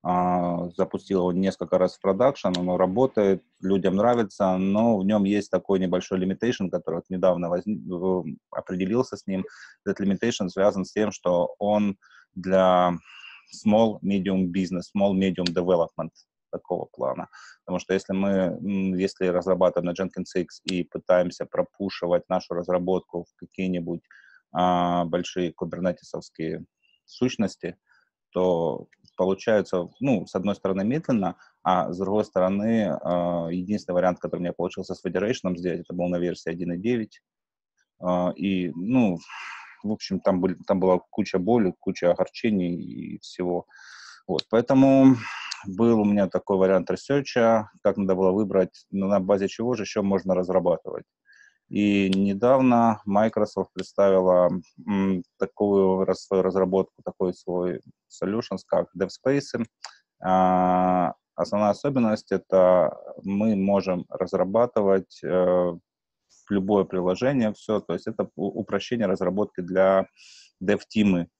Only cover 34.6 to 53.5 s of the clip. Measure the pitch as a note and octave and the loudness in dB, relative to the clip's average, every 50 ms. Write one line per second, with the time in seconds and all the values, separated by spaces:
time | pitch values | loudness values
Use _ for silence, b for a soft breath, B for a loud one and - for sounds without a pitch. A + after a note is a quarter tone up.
34.6 | F2 F2+ - - F#2+ - F2+ - _ F#2 E2+ F#2 G2+ G#2+ C3 - - F#2 F2+ E2+ | -4 -6 -4 -8 -10 -10 -10 -8 _ -4 -2 -2 0 0 -2 -2 -2 -6 -6 -4
35.6 | F2 F2+ E2 E2 E2+ _ F2 F2 F2 F2 F2 F2 F2 F2 E2 - - E2 E2 F2 | -4 -4 -4 -4 -8 _ -6 -4 -2 -2 -2 -2 -2 -4 -4 -6 -8 -8 -6 -6
36.6 | F2+ F2 F2 F2 F#2+ A#2 B2 A#2 G#2+ G#2 - - _ _ _ _ _ _ _ _ | -6 -6 -6 -4 -2 -2 -2 -2 -4 -6 -12 -20 _ _ _ _ _ _ _ _
37.6 | _ _ _ _ _ _ _ _ E2+ F2+ F2+ F2+ F2+ F2+ - - F2 G2+ F#2+ F#2 | _ _ _ _ _ _ _ _ -4 -2 0 0 0 -2 -4 -2 -2 -2 -2 -2
38.6 | F2+ E2+ C#2+ E2 F2+ G#2+ B2+ C3 A#2+ G2+ F2 E2 B B B B B B B B | -2 -4 -6 -8 -4 0 2 2 2 2 0 -4 B B B B B B B B
39.6 | B B B B B G#2 A2 - - - G2 F2+ - G2+ F#2+ F2+ F2 F#2+ F2 - | B B B B B -6 -6 -6 -6 -6 -6 -2 0 0 0 2 0 -2 -2 -4
40.6 | - - G2 F#2+ F2+ F#2+ F#2 F2+ - _ - - G2+ - - F#2+ F2 G2 A#2+ A#2+ | -4 -2 -2 0 4 2 2 2 0 _ -6 -6 -6 -2 -2 -2 0 2 2 2
41.6 | G#2+ F#2 F2 _ - F#2+ F#2 - - F2 F2 - F#2 - _ - - A#2 G#2+ G2 | 2 0 -2 _ -6 -8 -6 0 2 2 2 2 0 -4 _ -4 -2 0 0 0
42.6 | F2+ E2+ F2 E2 D#2+ - - - - - - - - - - - F2+ F2+ F2 F2 | 0 -2 -4 -6 -8 -10 -12 -12 -12 -12 -12 -14 -16 -18 -8 -6 -4 -2 -2 -4
43.6 | - B B B B B B B B B B B B - F2+ D#2 - _ - A2+ | -6 B B B B B B B B B B B B -4 -4 -4 -2 _ 0 0
44.6 | A#2 - C#3 C3 C3+ C3+ C3+ C3+ C3+ C3+ C3 A#2 G#2+ B B B B B B B | 2 4 4 6 6 6 8 8 8 8 6 6 0 B B B B B B B
45.6 | B G2 F#2 F#2 A2+ A#2 A#2 A2 G#2 G#2 G2+ G2+ G2 F2+ - F#2 - - G2+ F#2+ | B -10 -2 2 4 4 4 4 4 2 4 2 2 0 0 -4 -2 0 2 2
46.6 | F#2+ F#2 F#2+ F#2 E2+ - F2+ - - - C#3 C#3+ C3+ - - B2 A#2 A2+ A2+ A2 | 4 4 4 2 2 0 -6 -6 -2 -2 -2 -2 -2 0 0 2 4 4 4 2
47.6 | G#2+ - _ _ _ G#2 F#2+ G#2+ G2+ F#2 F#2+ F#2 F#2+ F#2 F#2 G2+ A2 F#2+ F#2+ F#2+ | 0 -4 _ _ _ -2 0 0 0 0 2 2 2 2 2 2 0 2 2 2
48.6 | - - _ - _ _ - G2 G2 F#2+ G2+ G2 F#2 F#2+ G#2 G2 G2 F#2+ - - | 2 2 _ -20 _ _ -6 -4 -2 0 0 0 2 2 0 0 0 -4 -4 -4
49.6 | A2+ A#2+ B2+ A2 G2+ - - A2 G2+ G2 G2 F#2+ - F#2 F#2 F2+ F#2 F2 F#2 F#2 | -4 -4 -2 -4 -6 -6 -4 -2 0 0 0 0 0 0 0 0 0 0 0 0
50.6 | E2+ F2 E2+ E2 _ - - - - _ _ _ b b b b b b b b | 2 2 0 0 _ -10 -12 -12 -12 _ _ _ b b b b b b b b
51.6 | b _ F#2+ G2+ G2+ G#2 G2+ G2+ G2 F#2+ F#2+ G2 G2 G2 G2 G2 A#2+ B2 C3+ C3+ | b _ -2 0 2 2 2 2 2 2 2 0 0 0 0 0 2 2 4 4
52.6 | C3 B2+ A#2+ A#2 A#2 A#2 A2 G#2+ _ G#2 G2 G2+ A2 A2 - A2 G#2+ - | 4 4 4 4 4 2 2 0 _ 0 2 2 2 2 2 0 -2 -2